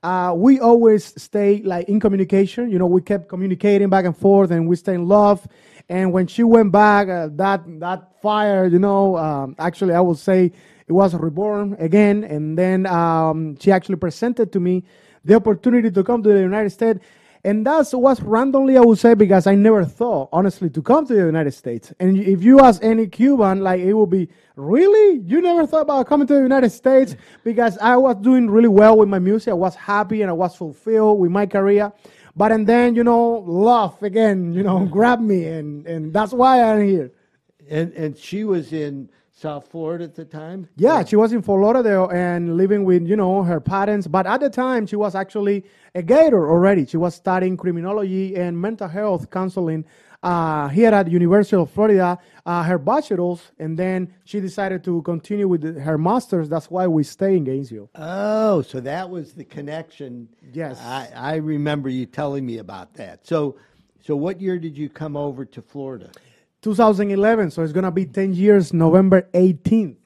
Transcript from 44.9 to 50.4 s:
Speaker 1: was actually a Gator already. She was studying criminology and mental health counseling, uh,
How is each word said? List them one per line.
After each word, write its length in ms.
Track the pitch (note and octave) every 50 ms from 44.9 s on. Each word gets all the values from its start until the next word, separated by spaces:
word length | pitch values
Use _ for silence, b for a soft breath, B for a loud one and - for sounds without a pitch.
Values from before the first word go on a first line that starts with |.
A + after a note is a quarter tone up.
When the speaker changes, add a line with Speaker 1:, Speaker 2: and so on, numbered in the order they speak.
| -
Speaker 1:
was 220 | G#3 G#3 G3+ F3+
actually 480 | F#3+ G3 F#3+ - G#3+ G3+ G3+ G3+ G3+ F#3 b b b b b b
a 60 | F3+
Gator 460 | F3 D#3+ E3 D#4 D#4+ D#4 B3+ G3 D#3+ C#3+
already. 380 | D#3+ F3 F3+ G3 G3+ F#3 C#3
She 100 | - -
was 180 | E3 E3+ F3 D#3+
studying 400 | - _ F#3+ F#3 F#3 F#3 F#3 F#3
criminology 800 | E3+ - F3+ E3+ E3+ E3+ F#3 G3+ G#3+ G#3 G3 F#3 F#3+ F#3+ F#3+ F#3
and 220 | F3+ F3+ F3 E3+ E3+
mental 260 | F3 G#3 A3+ G#3+ G#3
health 440 | E3 D#3 G3 G#3+ G#3+ F#3 E3 - -
counseling, 540 | - F#3 F#3 F#3 F#3 G3 F3+ E3 D#3+ D#3 D#3 b b b b b b b
uh, 460 | - F3 F3 E3+